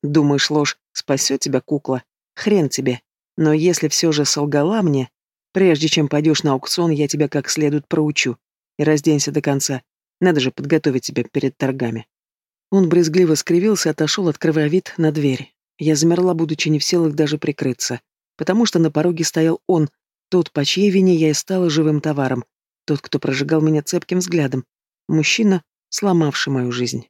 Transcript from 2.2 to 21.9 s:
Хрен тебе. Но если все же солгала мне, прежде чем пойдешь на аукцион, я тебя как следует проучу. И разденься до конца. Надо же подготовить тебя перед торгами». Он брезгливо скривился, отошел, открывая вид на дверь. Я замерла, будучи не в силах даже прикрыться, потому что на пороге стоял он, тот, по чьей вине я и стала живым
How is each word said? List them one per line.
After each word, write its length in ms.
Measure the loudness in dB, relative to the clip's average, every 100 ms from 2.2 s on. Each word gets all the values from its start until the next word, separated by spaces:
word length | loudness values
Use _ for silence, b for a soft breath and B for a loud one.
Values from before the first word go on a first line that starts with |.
| _
Хрен 340 | -6 0 2 2
тебе. 320 | -2 -2 -4 _ _ _ -2
Но 160 | 2
если 360 | 2 2 0 -2
все 240 | 0 0
же 120 | 0
солгала 580 | 0 -2 0 0 0 0
мне, 280 | 0 0 -2 _ _ _ _
прежде 360 | 2 4 4 2
чем 200 | 0 0
пойдешь 340 | 0 2 2
на 100 | 0
аукцион, 380 | -2 -2 -2 -2
я 180 | 0 -2
тебя 200 | -2 -2
как 220 | -2 -4
следует 360 | -2 0 -2 -2
проучу. 520 | -2 0 -2 -4 -6 _ _ _ -2
И 60 |
разденься 480 | 2 2 2 0 0
до 100 | -2
конца. 400 | -2 -2 -2 -6 _ _ _ _
Надо 200 | 2 2
же 100 | 0
подготовить 540 | -4 0 0 2 -2
тебя 200 | -4 -6
перед 320 | -4 -2 -4 -2
торгами». 500 | -4 -2 -4 -6 -12 _ _ _ _ _ _
Он 180 | 2 4
брезгливо 460 | 4 4 4 2
скривился, 560 | 2 2 2 2 0 -2
отошел, 380 | -2 -2 0 -2
открывая 400 | 0 0 0 2
вид 260 | 0 -2 -2
на 140 | 0
дверь. 440 | 2 -2 -2 -8 _ _ _
Я 180 | 0 2
замерла, 380 | 2 2 2
будучи 340 | 0 -2 -2 0
не 100 | 0
в 60 |
силах 300 | 0 0 0
даже 220 | 0 0 0
прикрыться, 640 | -4 -4 -4 -4 -6 -8 _ _ _ _
потому 280 | -2 0
что 140 | 2 2
на 120 | 0
пороге 340 | 2 0 0
стоял 360 | -2 0 0 0 0
он, 220 | 0 0 _ _ _ _
тот, 240 | -2 0
по 120 | -2
чьей 260 | -2 2 2
вине 260 | 4 4 4
я 140 | 2
и 40 |
стала 340 | 0 -2 0 0
живым 320 | 2 2